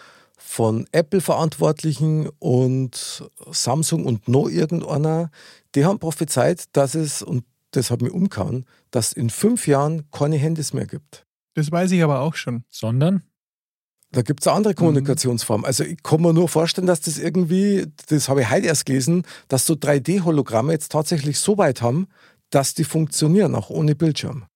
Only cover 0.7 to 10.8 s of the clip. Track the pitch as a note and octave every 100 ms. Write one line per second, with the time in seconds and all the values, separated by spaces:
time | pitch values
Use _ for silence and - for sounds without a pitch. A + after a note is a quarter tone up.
0.7 | A2+ - D#3 F3 G3 - C3+ D#3+ - D#3
1.7 | D#3 D#3+ D3 D#3 D#3 D3+ - E3+ B2+ B2+
2.7 | C3 C3 - - - - - - - -
3.7 | C#3 D#3+ E3 D3 A2 - B2+ - E3 D#3+
4.7 | E3+ D#3 C#3+ D#3 D#3+ E3 - - - _
5.7 | C#3+ D3+ G3+ D#3+ D#3 D#3+ - C3 F3 -
6.7 | - C#3 D#3 D#3 - G#2 B2 - _ _
7.7 | C#3+ B2 A#2+ A#2+ - G3+ - E2 B2+ B2+
8.7 | _ _ B2+ A2 - A#2 - G#3 B3 -
9.7 | C#3 D3 D#3+ - - D3 D#3 D3+ D#3+ C#3+
10.7 | C3